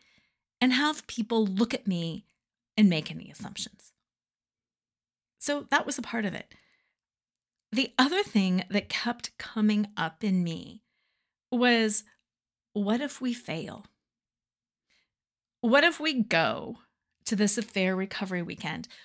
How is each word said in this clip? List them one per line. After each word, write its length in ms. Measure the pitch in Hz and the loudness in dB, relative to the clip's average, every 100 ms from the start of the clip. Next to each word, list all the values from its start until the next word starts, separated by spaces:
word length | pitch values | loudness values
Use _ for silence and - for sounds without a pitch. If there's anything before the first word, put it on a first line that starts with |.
| _ _ _ _ _ - | _ _ _ _ _ 0
and 120 | 254 | 2
have 340 | 254 302 302 - | 4 2 -2 -8
people 380 | - 214 226 208 | -6 0 2 2
look 280 | 190 226 | 2 0
at 140 | - 202 | 0 -2
me 380 | 175 165 156 - _ _ _ _ - | -2 -2 -8 -14 _ _ _ _ 6
and 140 | 202 | 6
make 220 | 160 151 | 6 -2
any 180 | 156 - | -10 -10
assumptions. 600 | - - - - - - _ _ _ _ _ _ _ _ _ _ _ _ _ _ - | -10 -10 -10 -12 -14 -20 _ _ _ _ _ _ _ _ _ _ _ _ _ _ -6
So 280 | - 285 - | -2 -2 0
that 160 | 269 - | 0 0
was 120 | - | -4
a 60 | |
part 220 | 220 233 202 | -4 -4 -4
of 80 | |
it. 200 | - - - _ _ _ _ _ _ _ _ _ _ - | -6 -12 -20 _ _ _ _ _ _ _ _ _ _ -6
The 200 | 226 262 - | -4 -2 2
other 260 | 269 370 | 2 2
thing 400 | 403 214 190 185 - | 0 2 2 0 -2
that 200 | 202 - | -4 -4
kept 480 | - 233 240 - - | -6 -4 -6 -10 -14
coming 500 | - 220 214 208 208 - | -10 0 2 2 0 -2
up 260 | 160 - | -4 -2
in 200 | 214 185 | 0 0
me 400 | 170 165 - - _ _ _ _ _ _ - | 0 -4 -12 -20 _ _ _ _ _ _ -4
was, 520 | 240 247 233 220 - - _ _ _ _ _ _ | 2 4 4 4 0 -4 _ _ _ _ _ _
what 280 | 208 196 240 | -4 0 0
if 180 | 285 - | -2 -4
we 140 | 254 | -4
fail? 520 | 240 - 160 - - - _ _ _ _ _ _ _ _ _ _ _ _ _ _ _ _ _ | -4 -6 -8 -8 -12 -18 _ _ _ _ _ _ _ _ _ _ _ _ _ _ _ _ _
What 220 | 233 277 | 4 6
if 160 | 330 320 | 6 2
we 220 | 311 262 | -2 0
go 540 | 208 165 131 107 - - _ _ _ _ - | 2 2 2 0 -6 -14 _ _ _ _ -4
to 100 | 208 | 0
this 220 | 202 233 | 2 2
affair 380 | 208 196 185 185 | 0 -2 0 0
recovery 460 | 190 - 190 180 | -4 -6 -6 -6
weekend? 460 | 170 - 156 - - - | -6 -8 -8 -8 -12 -20